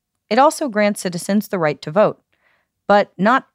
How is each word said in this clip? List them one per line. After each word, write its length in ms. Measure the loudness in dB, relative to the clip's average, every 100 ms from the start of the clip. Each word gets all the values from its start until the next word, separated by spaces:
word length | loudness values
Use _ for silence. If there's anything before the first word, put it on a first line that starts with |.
| _ _ -4
It 120 | 2
also 280 | 2 2 -4
grants 320 | 0 -2 -2
citizens 460 | -6 -6 -4 -2 -2
the 140 | -2
right 200 | -2 -4
to 120 | -4
vote. 280 | 0 0 0 _ _ _ _ _ _ 0
But 240 | 2 2 -2
not 300 | 0 0 -2